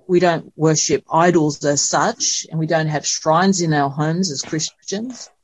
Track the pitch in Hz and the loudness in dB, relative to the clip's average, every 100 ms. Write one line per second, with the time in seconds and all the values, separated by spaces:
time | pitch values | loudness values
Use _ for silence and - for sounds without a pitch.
0 | - 180 180 160 - - 156 151 - 143 | 0 2 4 2 -2 -2 0 2 0 -2
1 | - 160 175 170 151 143 147 143 - 156 | 0 2 4 4 2 -2 -2 -2 0 0
2 | 170 - - - - 160 156 160 156 151 | 0 -2 -4 -4 -6 -6 -2 0 0 -4
3 | - - 160 160 190 175 165 151 139 139 | -4 -4 2 2 4 2 2 0 0 0
4 | 151 170 185 135 - 156 - - - 196 | -2 -2 -2 -4 -6 -6 -6 -10 -10 -8
5 | 247 240 - _ | -8 -12 -18 _